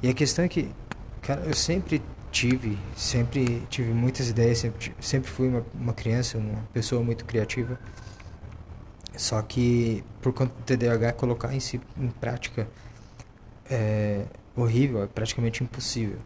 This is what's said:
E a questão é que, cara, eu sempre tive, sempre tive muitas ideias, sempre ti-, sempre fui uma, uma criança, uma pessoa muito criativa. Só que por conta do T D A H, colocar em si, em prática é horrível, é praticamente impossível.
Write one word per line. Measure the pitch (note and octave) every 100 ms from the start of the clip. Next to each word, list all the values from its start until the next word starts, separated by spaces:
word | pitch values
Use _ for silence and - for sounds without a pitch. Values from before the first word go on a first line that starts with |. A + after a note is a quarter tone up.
E | B2
a |
questão | B2+ C#3+ -
é | F3
que, | E3+ - - - - - -
cara, | - C#3
eu | D#3
sempre | C#3 - F3 F#3 D#3 - - -
tive, | - B2 B2+ A#2 G2+ F#2 -
sempre | - - B2+ C#3 B2 A#2+ -
tive | - A#2+
muitas | A#2 B2 C3 B2
ideias, | A2+ A#2 A#2
sempre | A#2+ -
ti-, | - -
sempre | - C#3 C3
fui | - B2+
uma, | B2 A#2
uma | E3 A#2+
criança, | A2+ A#2 A#2 A#2+ A2+
uma | G#2+ G#2+ A2
pessoa | B2 A2 B2
muito | A#2 A#2
criativa. | - A#2 G#2 - A#2+ B2 - - - - - - - - - - - - - -
Só | - A2
que | G#2+ - A#2+ A#2+ A#2 A2 - -
por | B2+
conta | B2+ C3
do | -
T | - B2+
D | A#2+
A |
H, | A#2 A#2
colocar | A#2+ B2+ A#2+ A#2+
em | C3+
si, | - B2 - -
em | B2+
prática | A#2 A#2 A#2+ - - A2 - - - - - - - - - -
é | B2 G#2+ G#2+ G#2 G2+ - - -
horrível, | - A#2+ A2+ C#3 A#2
é | G2+
praticamente | - A2 - A#2 A2+
impossível. | B2 - - B2 A2 G2+